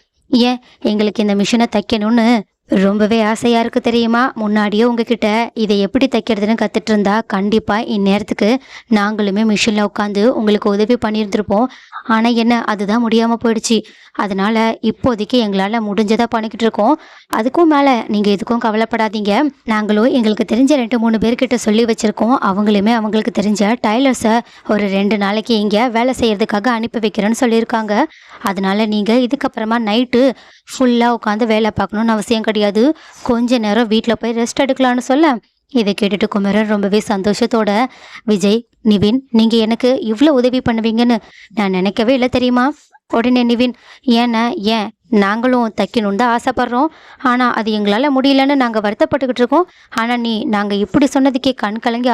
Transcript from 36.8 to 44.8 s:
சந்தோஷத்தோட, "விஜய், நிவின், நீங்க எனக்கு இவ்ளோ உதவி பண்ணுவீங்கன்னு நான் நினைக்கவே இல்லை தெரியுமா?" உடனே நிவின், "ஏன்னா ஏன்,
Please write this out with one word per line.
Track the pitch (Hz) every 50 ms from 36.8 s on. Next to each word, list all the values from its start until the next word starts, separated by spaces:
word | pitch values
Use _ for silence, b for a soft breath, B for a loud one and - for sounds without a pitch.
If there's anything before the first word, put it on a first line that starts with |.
| 196 196 202 214 - -
சந்தோஷத்தோட, | 214 190 185 214 202 - 240 - - 226 214 208 202 214 262 254 B B B B B B B 220
"விஜய், | 214 180 202 196 214 233 - _ _ _ - 220
நிவின், | 208 190 190 208 240 269 269 _ 233 220
நீங்க | 220 226 233
எனக்கு | 226 220 214 233 - - 240 262 - - 214
இவ்ளோ | 220 208 277 320 285 247
உதவி | 240 254 240 254 - 247
பண்ணுவீங்கன்னு | 233 226 214 226 220 226 240 240 240 214 B B B B B B 185 220
நான் | 202 190 190 180
நினைக்கவே | 185 202 196 - 220 226 277
இல்லை | 254 247 254 -
தெரியுமா?" | 247 254 247 247 247 247 285 285 - _ _ _ _ _ _ - 233
உடனே | 226 254 247 247 240 233
நிவின், | 240 220 254 247 240 B B B B B B 254 233 226
"ஏன்னா | 240 240 233 226 233 233 - - 196 214 226
ஏன், | 226